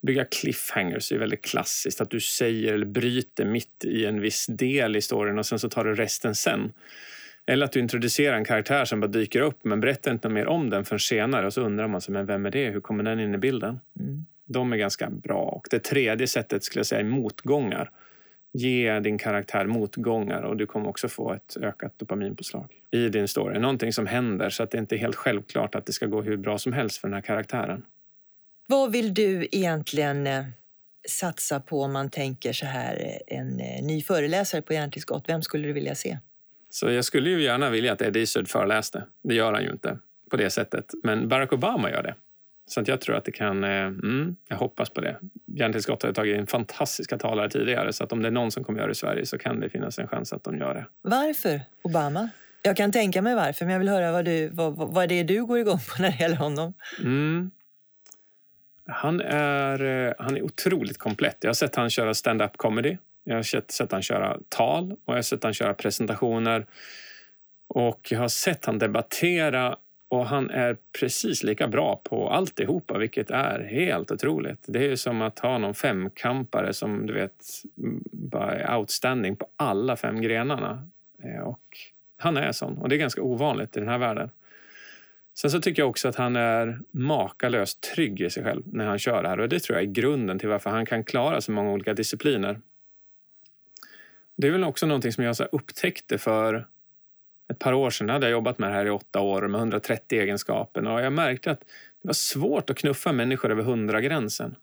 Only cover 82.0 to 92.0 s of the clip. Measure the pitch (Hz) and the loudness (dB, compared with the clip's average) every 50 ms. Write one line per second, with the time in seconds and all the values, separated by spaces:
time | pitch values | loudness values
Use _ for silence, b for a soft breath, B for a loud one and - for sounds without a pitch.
82 | _ _ _ _ - 170 160 135 147 - 117 - - - - 143 - 127 139 151 | _ _ _ _ -2 0 0 2 0 0 -2 -4 -6 -6 -6 -4 0 2 2 2
83 | 156 131 - - - 131 123 117 147 151 127 104 107 107 - 107 104 113 120 123 | 2 0 -2 -2 -2 0 0 0 0 0 0 -2 -4 -4 -6 -6 -2 -2 0 0
84 | 123 117 107 - - 131 _ B B B B B B B B B B B B B | 0 0 0 -2 -6 -8 _ B B B B B B B B B B B B B
85 | B B B B B B _ - - 143 139 175 160 185 160 160 147 127 113 - | B B B B B B _ -2 0 2 2 4 2 2 4 4 4 4 2 2
86 | - 127 113 - 127 123 123 120 117 117 113 113 117 113 117 120 - _ - 147 | 0 0 2 2 0 2 2 2 4 4 4 4 2 0 -4 -8 -10 _ -4 -2
87 | 127 143 156 131 95 98 - _ - 123 92 110 98 - - _ - - - - | 0 2 2 0 0 -2 -2 _ -2 0 2 2 0 0 -4 _ -10 -6 0 0
88 | 160 107 98 92 92 87 - - - 107 - - - - - 113 107 107 101 104 | 0 0 0 -2 -2 -2 -2 -2 -2 -2 -2 -4 -6 -6 -4 -2 -2 0 -2 0
89 | - 123 117 98 87 87 92 98 110 123 170 175 - - - - 95 104 95 120 | 0 2 2 2 2 0 0 0 2 2 0 0 0 0 0 2 0 0 0 2
90 | 120 139 147 135 113 95 92 95 107 104 104 101 - 104 107 113 113 - 123 113 | 2 4 2 2 0 0 -2 -2 0 0 0 0 0 -2 0 0 0 0 -2 -2
91 | 107 - - - 127 151 165 - - - 107 104 104 104 101 101 95 110 107 107 | -2 0 0 0 2 2 0 0 -2 -2 0 0 0 0 0 0 0 -2 -2 0